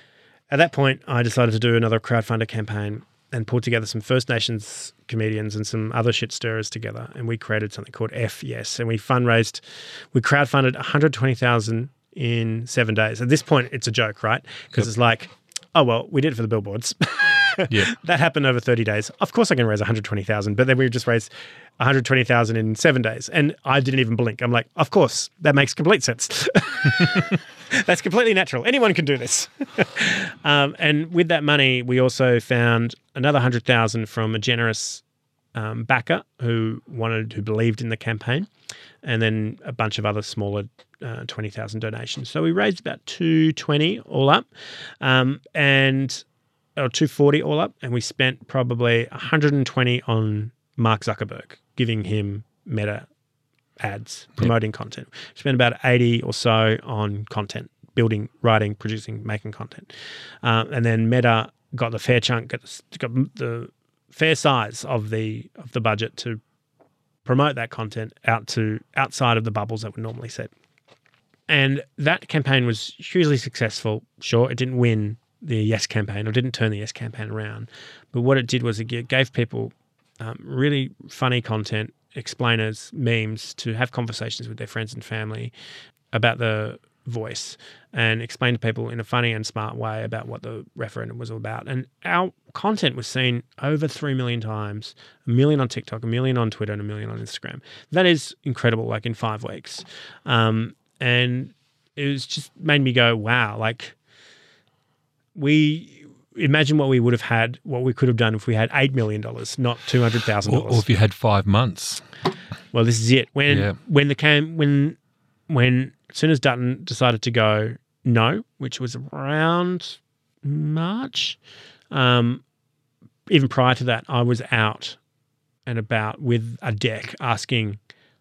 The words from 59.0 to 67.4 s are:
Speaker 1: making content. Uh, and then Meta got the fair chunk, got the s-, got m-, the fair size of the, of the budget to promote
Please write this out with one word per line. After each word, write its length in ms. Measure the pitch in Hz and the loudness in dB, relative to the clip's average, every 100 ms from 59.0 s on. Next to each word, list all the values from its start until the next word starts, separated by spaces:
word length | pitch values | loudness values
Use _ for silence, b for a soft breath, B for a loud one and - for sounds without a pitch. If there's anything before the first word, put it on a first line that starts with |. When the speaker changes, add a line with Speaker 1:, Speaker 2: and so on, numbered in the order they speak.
| - 107 107 | -8 -10 -6
Speaker 1:
making 260 | 107 110 | -8 -8
content. 400 | 107 113 - - B B B B B | -12 -16 -18 -20 B B B B B
Uh, 220 | 123 113 113 | 0 2 0
and 140 | 139 117 | 0 0
then 240 | 113 113 | 2 2
Meta 400 | 127 120 113 110 - _ 127 | 4 4 4 0 -10 _ -6
got 160 | 117 | -4
the 80 | 117 | -4
fair 200 | - 123 | 2 2
chunk, 300 | - 120 120 | 2 -2 -4
got 120 | 120 | -12
the 60 | - | -12
s-, 140 | - - - | -20 -20 -10
got 100 | 123 | -4
m-, 200 | 123 135 - | -2 -2 -4
the 340 | 123 117 120 _ _ _ _ | -8 -8 -10 _ _ _ _
fair 240 | - 160 160 | -2 0 2
size 480 | 151 131 107 117 - | 2 2 0 -6 -6
of 240 | 123 107 | -4 -2
the, 380 | 110 110 110 - - | -4 -4 -8 -12 -18
of 160 | 135 | -10
the 80 | 127 | -2
budget 340 | 113 107 110 - | 0 0 -4 -8
to 220 | 120 110 - _ _ _ _ _ _ _ | -8 -10 -12 _ _ _ _ _ _ _
promote 320 | - 127 | 0 2